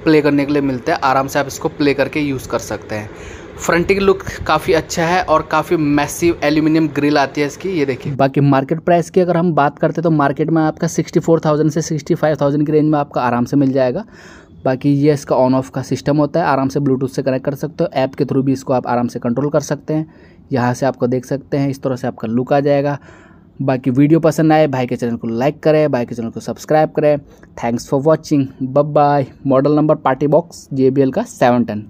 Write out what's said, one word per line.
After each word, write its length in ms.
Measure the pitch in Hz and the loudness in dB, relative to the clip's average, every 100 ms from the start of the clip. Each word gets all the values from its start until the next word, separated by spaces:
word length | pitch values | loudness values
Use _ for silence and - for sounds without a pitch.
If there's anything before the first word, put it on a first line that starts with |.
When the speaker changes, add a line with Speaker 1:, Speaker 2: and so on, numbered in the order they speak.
Speaker 1:
play 160 | 165 156 | 4 4
करने 220 | 147 143 139 | 4 0 0
के 60 | |
लिए 100 | 147 | 0
मिलता 300 | 139 127 123 | 0 -4 -4
है, 60 | - | -2
आराम 260 | 135 131 135 | 0 0 0
से 120 | 143 | -2
आप 80 | 139 | -4
इसको 220 | - 160 | -4 -8
प्ले 240 | - 143 | 0 0
करके 260 | 139 131 156 | 0 -2 -2
यूज़ 280 | 147 131 - | -4 -6 -6
कर 100 | 117 | -6
सकते 340 | - 107 - | -6 -10 -8
हैं। 160 | 107 104 - - - - - | -10 -10 -16 -18 -18 -18 -8
फ्रंट 300 | - 170 170 | -2 0 0
की 60 | 196 | 2
look 260 | 196 190 - - - | 2 2 -2 -8 -2
काफ़ी 260 | 156 170 | -2 2
अच्छा 340 | 160 151 - 165 | 0 0 -4 0
है 160 | 180 | 0
और 180 | 160 156 156 | 2 0 2
काफ़ी 260 | 156 151 175 | -2 0 0
massive 640 | 147 147 143 - 175 165 | 2 0 -2 0 -2 0
aluminium 420 | 147 151 156 160 156 | 0 2 2 2 0
grill 280 | 139 147 147 | 0 0 2
आती 220 | 135 147 | 0 -2
है 60 | 147 | -4
इसकी, 220 | - 185 | -4 -6
ये 160 | 180 135 | -2 -2
देखिए। 280 | 127 - | -2 -6
Speaker 2:
बाकी 260 | 135 139 143 | 0 0 4
market 380 | 143 135 135 160 | 4 2 0 -2
price 300 | - 175 160 | 2 2 2
की 100 | 190 | 0
अगर 160 | 175 170 | 2 2
हम 160 | 175 | 2
बात 240 | 151 143 - | 2 0 0
करते 220 | 160 156 | -2 0
हैं 20 | |
तो 80 | 165 | 0
मार्केट 380 | 156 139 139 156 | 2 2 0 0
में 120 | 160 | 2
आपका 240 | 156 - 160 | 0 -2 -4
सिक्सटी 320 | - 160 175 | -2 0 0
फ़ोर 200 | 165 160 156 | 2 2 2
थाउजेंड 240 | 151 156 | 2 2
से 120 | 165 | 0
सिक्सटी 320 | 156 156 - | -4 -6 -2
फ़ाइव 220 | 160 156 147 | 0 0 2
थाउजेंड 260 | 143 147 151 | 0 0 2
की 60 | |
range 120 | 156 | 2
में 140 | 151 151 | 2 0
आपका 240 | 143 147 | 0 -2
आराम 220 | 123 120 | 0 0
से 120 | 120 143 | 0 2
मिल 160 | 135 | 2
जाएगा। 320 | 135 127 147 220 - - - - 85 | 2 0 -2 -8 -18 -20 -20 -20 -6
बाकी 280 | 131 131 143 | -4 0 0
ये 200 | 143 147 | 2 2
इसका 240 | 143 - 131 | 0 0 2
on 180 | 127 | 2
off 140 | 131 131 | 2 -2
का 120 | 135 | -8
system 340 | 127 135 - 147 | -6 -4 -2 -2
होता 240 | 147 160 | 0 -2
है, 60 | 170 | 0
आराम 220 | 135 131 | 0 0
से 120 | 143 | -2
Bluetooth 300 | 143 131 135 | 0 -2 -2
से 120 | - | -4
connect 220 | 131 131 | -4 -2
कर 100 | 139 | -4
सकते 300 | 143 151 - | -6 -10 -4
हो, 60 | 165 | -4
ऐप 200 | 143 131 | -2 -4
के 100 | - | -2
through 200 | 135 135 | -2 0
भी 80 | 139 | 0
इसको 200 | 131 - | -2 -2
आप 140 | 127 123 | -2 0
आराम 220 | 120 120 | -2 -2
से 100 | 120 | -4
control 320 | 120 120 147 | -4 -2 0
कर 100 | 151 | -2
सकते 340 | 147 143 - | -2 -8 -4
हैं। 200 | 156 156 - - - - | -4 -4 -14 -20 -20 -6
यहाँ 220 | 127 123 | -2 0
से 120 | 123 131 | 0 -2
आपको 200 | 123 123 | -2 -2
देख 180 | 127 | -2
सकते 320 | - 139 - 147 | -4 -8 -4 -2
हैं, 120 | 139 | -2
इस 140 | 135 | -4
तरह 140 | 135 123 | -6 -4
से 100 | 123 | -6
आपका 220 | - 113 | -8 -4
look 240 | 117 123 | -4 0
आ 80 | 143 | 0
जाएगा। 380 | 143 143 143 143 - - - - _ - | 2 0 0 -6 -12 -20 -20 -20 _ -6
बाकी 280 | 135 131 135 | -2 -2 0
वीडियो 300 | 123 147 160 | 2 4 4
पसंद 320 | 156 151 156 | 2 2 4
आए, 140 | 156 156 | 4 4
भाई 200 | 131 123 | 0 -2
के 100 | 123 | -2
channel 200 | 120 117 | -4 -4
को 100 | 117 | -4
लाइक 360 | 113 139 147 | -2 -2 0
करें, 280 | 156 156 151 | 2 4 2
भाई 140 | 127 120 | 0 -4
के 80 | |
channel 160 | 120 117 | -6 -8
को 100 | 113 | -8
subscribe 500 | 113 110 - 156 156 | -10 -10 0 2 2
करें। 260 | - 151 147 - - - - | 2 2 0 -4 -20 -20 -8
Thanks 240 | 120 120 - | -4 -4 -2
for 120 | 139 | 0
watching, 420 | 147 156 - 147 131 - | 2 0 2 0 0 -6
bye 240 | 131 139 147 | -2 0 0
bye। 340 | 147 143 143 131 - 135 | 2 2 2 -2 -6 0
Model 260 | 131 143 | 2 4
number 220 | 151 151 | 2 2
Party 320 | 151 135 131 143 | 2 0 0 2
Box 420 | 147 170 - - | 2 0 -18 -10
जेबीएल 380 | 135 131 135 135 | 2 2 4 0
का 100 | 156 | 0
सेवन 420 | 233 - 127 123 | -6 0 2 2
टेन। 220 | 113 104 107 | 0 -6 -10